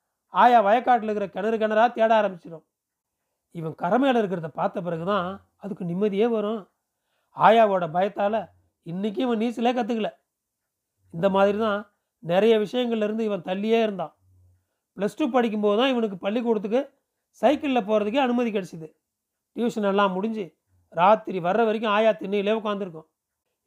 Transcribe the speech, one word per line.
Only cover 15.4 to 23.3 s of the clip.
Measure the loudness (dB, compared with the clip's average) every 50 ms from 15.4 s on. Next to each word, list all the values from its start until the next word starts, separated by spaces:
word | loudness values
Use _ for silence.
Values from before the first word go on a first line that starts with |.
| 0 0 -2 0 0 0 2 2
தான் | 2 0
இவனுக்கு | 0 0 -2 -4 -6 -6
பள்ளிக்கூடத்துக்கு | -6 -4 -4 -2 0 0 -2 -2 -2 -2 -2 -2 -4 -4 _ _ _ _ _ _ _ _ _ 0
சைக்கிள்ல | 2 2 2 2 -2 -2 -2 -2
போறதுக்கே | 0 0 0 0 0 0 0 0
அனுமதி | 0 0 0 0 -2 -2
கிடைச்சிது. | -4 -6 -8 -8 -14 -16 -16 -18 _ _ _ _ _ _ _ _ _ _ _ _ -8
டியூஷன் | -4 -4 -2 -2 0 -2 0
எல்லாம் | 2 2 2 2 0
முடிஞ்சு | -2 -4 -4 -6 -8 -10 -12 _ _ _ _ _ _ _ _
ராத்திரி | -2 2 4 6 4 4 2 -6 -6 -4
வர்ற | -2 0 0 2 2
வரைக்கும் | 0 0 -2 -2 0 2
ஆயா | 2 2 2
திண்ணையிலே | 2 0 -4 -4 -2 -2 0 0
உட்காந்துருக்கும். | -2 -2 -2 -6 -6 -6 -8 -10 -12 -16 -20 _ _ _ _ _